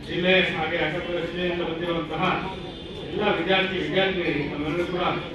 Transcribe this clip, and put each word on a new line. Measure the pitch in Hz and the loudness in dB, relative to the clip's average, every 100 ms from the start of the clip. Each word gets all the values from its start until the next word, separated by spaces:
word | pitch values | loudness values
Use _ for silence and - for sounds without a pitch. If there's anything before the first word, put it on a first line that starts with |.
| - | -4
ಜಿಲ್ಲೆ | 170 180 185 | 0 6 6
ಹಾಗೆ | 170 170 160 170 | 4 0 -2 0
ಅಕ್ಕಪಕ್ಕದ | 156 175 175 175 170 | 0 -2 -2 -2 -2
ಜಿಲ್ಲೆಯಿಂದ | 180 180 170 | -2 -2 0
ಬಂದಿರುವಂತಹ | 165 165 175 165 156 151 - 185 - - - - - - - | -2 -2 -2 -2 -2 0 0 0 -2 -8 -10 -10 -10 -10 -6
ಎಲ್ಲ | 202 208 170 | 0 2 2
ವಿದ್ಯಾರ್ಥಿ | 170 190 185 185 | 4 4 4 0
ವಿದ್ಯಾರ್ಥಿನಿಯರಿಗೆ | 151 185 190 175 160 147 143 | 2 4 4 2 0 0 -2
ತಮ್ಮೆಲ್ಲರೂ | 147 151 175 | -4 -2 -2
ಕೂಡ | 175 180 175 - - | -2 0 0 -2 -6